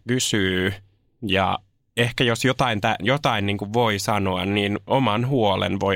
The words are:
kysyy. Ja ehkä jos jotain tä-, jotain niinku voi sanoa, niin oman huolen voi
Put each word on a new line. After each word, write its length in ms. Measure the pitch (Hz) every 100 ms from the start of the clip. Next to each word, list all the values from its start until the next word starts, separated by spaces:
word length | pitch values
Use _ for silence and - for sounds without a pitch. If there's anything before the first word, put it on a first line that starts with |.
| 117
kysyy. 640 | 127 - 110 95 92 92 98 - _ _ _ 107
Ja 320 | 92 95 95 _ _ _ -
ehkä 260 | 120 -
jos 220 | 123 117 127
jotain 360 | 127 123 104
tä-, 140 | 113 -
jotain 460 | 101 143 156 110 101
niinku 280 | 101 101
voi 260 | 117 113 101
sanoa, 460 | 104 104 98 90 95
niin 340 | 104 101 104 -
oman 400 | 127 120 104 127
huolen 520 | 139 104 95 95 98
voi 160 | 98